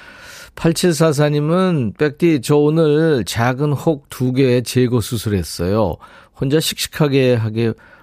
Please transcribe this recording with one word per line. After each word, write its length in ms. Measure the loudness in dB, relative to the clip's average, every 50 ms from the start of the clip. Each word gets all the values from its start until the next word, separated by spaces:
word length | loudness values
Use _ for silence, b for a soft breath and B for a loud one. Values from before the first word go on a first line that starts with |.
| B B B B B B B B B B -14
팔칠사사님은 1400 | -2 -2 -2 0 2 0 0 2 2 2 2 2 2 0 0 0 0 0 0 0 0 0 0 0 0 -2 -4 -2
"백디, 460 | -2 -2 -2 0 0 0 2 2 0
저 140 | 0 2 2
오늘 680 | 4 4 4 4 2 2 4 4 2 2 2 2 0 -2
작은 480 | -4 -2 -2 -2 -2 0 -2 -2 -2
혹 380 | -2 -2 0 -2 -2 -2 _ -16
두 220 | -6 -4 -2 -2 2
개 260 | 2 2 2 2 0
제거 400 | 0 0 0 0 0 2 0 -2
수술했어요. 960 | -2 -2 -6 -6 -4 -2 -2 -2 -2 -4 -6 -4 -2 -2 0 0 0 -2 -2 B B B B B B B B -6
혼자 220 | -4 -2 0 0
씩씩하게 760 | -2 -2 -6 -8 -10 -10 -2 -2 0 2 2 2 2 2 2
하게 360 | 0 -2 -4 -2 -2 -2 -2 -4 B B B B B